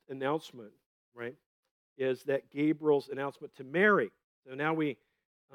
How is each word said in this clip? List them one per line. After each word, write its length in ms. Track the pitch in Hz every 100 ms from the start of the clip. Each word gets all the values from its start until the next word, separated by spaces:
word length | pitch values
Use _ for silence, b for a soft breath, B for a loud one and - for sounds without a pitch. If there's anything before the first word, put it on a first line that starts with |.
| -
announcement, 600 | 135 135 156 - 123 107 _ _ _ _ 117
right, 200 | 120 147 _ _ _ _ _ -
is 260 | 131 127
that 280 | 143 139 -
Gabriel's 560 | 143 151 156 151 143 -
announcement 480 | 135 139 - 143 -
to 80 |
Mary. 480 | 131 165 208 190 104 _ _ _ 135
So 100 | 131
now 180 | 156
we, 240 | 160 151 117 _ _ _ _ _